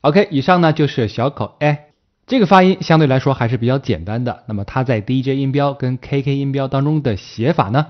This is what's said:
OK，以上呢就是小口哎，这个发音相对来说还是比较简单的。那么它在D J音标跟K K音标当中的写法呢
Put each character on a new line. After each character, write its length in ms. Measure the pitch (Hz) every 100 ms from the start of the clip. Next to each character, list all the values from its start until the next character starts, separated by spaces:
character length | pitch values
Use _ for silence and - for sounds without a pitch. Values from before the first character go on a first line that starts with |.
| 139
OK， 220 | 165 202
以 100 | 143
上 200 | 135 180
呢 120 | 165
就 140 | 156 147
是 220 | - 110
小 220 | - 123
口 260 | 151 - _
哎， 280 | 147 147 - _ _ _ _
这 100 | 262
个 80 | 190
发 160 | 190
音 160 | 185 190
相 200 | - 160
对 80 | 151
来 100 | 131
说 160 | 139
还 140 | 131 120
是 80 | 120
比 100 | 117
较 100 | 135
简 280 | - 90
单 180 | 87 113
的。 220 | 120 - -
那 80 |
么 80 | 104
它 220 | 98 135
在 160 | 123 113
D 200 | 95 131
J 140 | 131
音 160 | 135 139
标 240 | 135 143
跟 220 | 139 131 127
K 260 | - 139
K 140 | 139 139
音 160 | 139
标 160 | 135 135
当 160 | 135
中 180 | 139 156
的 140 | 139 98
写 360 | - - 120
法 180 | 180 104
呢 140 | 127 156